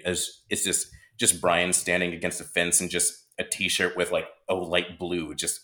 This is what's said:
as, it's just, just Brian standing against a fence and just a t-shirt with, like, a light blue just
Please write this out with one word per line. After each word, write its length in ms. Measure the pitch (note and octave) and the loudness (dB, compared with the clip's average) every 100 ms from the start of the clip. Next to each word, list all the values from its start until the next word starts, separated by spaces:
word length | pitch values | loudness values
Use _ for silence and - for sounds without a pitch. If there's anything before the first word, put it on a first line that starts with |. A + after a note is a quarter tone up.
| F2+ | -2
as, 380 | F2 - - _ | -2 -4 -8 _
it's 140 | G#2 | -2
just, 240 | F#2+ E2+ - - - - | 0 -2 -4 -10 -20 0
just 240 | A#2 F2 | 0 2
Brian 320 | F2+ E2+ F2+ | 4 4 4
standing 400 | F2+ - F2+ F2+ | 2 2 2 0
against 280 | E2+ F2 - | -2 -4 -4
a 20 | |
fence 360 | - F2+ F2 - | -4 0 2 2
and 100 | F2+ | 0
just 360 | F2 - - _ - | 0 -2 -2 _ -10
a 40 | |
t-shirt 540 | - - F#2 - F2+ F2+ | -6 -4 -2 0 0 2
with, 140 | E2+ | 0
like, 160 | E2+ D#2 - - | 0 -4 -10 -2
a 60 | |
light 460 | F#2+ E2+ F2 F2 E2 | -2 2 0 0 -4
blue 340 | F2 F2 D#2 | -4 -2 -4
just 280 | D2+ E2+ - | -4 -6 -6